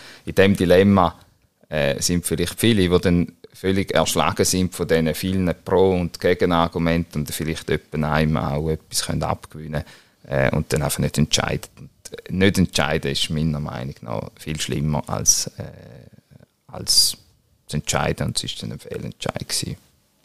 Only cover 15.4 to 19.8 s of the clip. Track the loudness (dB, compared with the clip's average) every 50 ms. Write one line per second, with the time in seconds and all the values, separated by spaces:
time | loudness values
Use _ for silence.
15.4 | 0 -6 -8 -12 -14 -14 -14 -18 -20 -20 -20 -20 -20 -20 -20 -20 _ _ -20 -20
16.4 | -20 _ _ _ _ -18 -14 -8 -2 2 2 4 4 2 0 -6 _ _ _ _
17.4 | _ _ _ _ _ -6 -6 -6 -4 -2 0 0 0 0 -2 -2 -4 -4 -4 -4
18.4 | -6 -6 -10 -10 -10 -10 -12 -12 -14 -12 -12 -10 -10 -10 -10 -8 -6 -6 -6 -6
19.4 | -6 -6 -6 -6 -6 -6 -10 -12